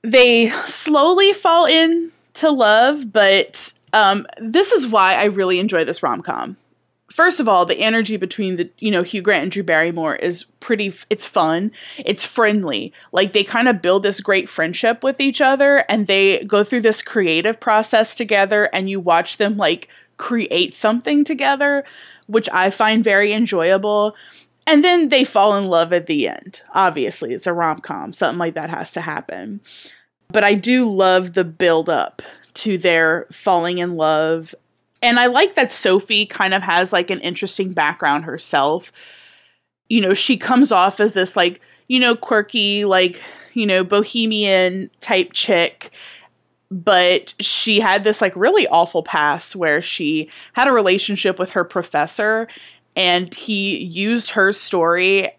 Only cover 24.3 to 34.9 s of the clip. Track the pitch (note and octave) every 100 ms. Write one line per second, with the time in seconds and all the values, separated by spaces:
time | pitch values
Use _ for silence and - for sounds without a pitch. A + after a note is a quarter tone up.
24.3 | - _ _ - D4+ F4 F4 D4+ C4+ C4
25.3 | G#3+ G3+ G3+ G3 E3+ E3 F3 E3+ D3+ G#2+
26.3 | - - - _ - F#3+ D3+ B2+ - B2
27.3 | B2+ - F3 E3 D3+ - G#2 D2+ - F3
28.3 | F3 E3+ D#3+ D#3+ E3+ D#3+ - D#3 D3+ -
29.3 | F#2 C#3+ G3+ _ - - - _ _ _
30.3 | G#3 G3+ G#3 G#3 B3+ A#3+ F#3+ F#3+ F#3 F#3
31.3 | F3 F3 D#3+ F3 E3 E3 D3+ D#2 - -
32.3 | - _ - A3 F#3 F3+ E3 D#3+ E3 -
33.3 | - - F3 E3+ F3+ F3 E3+ D#3 D#3 D#3+
34.3 | E3 D#3+ - _ _ _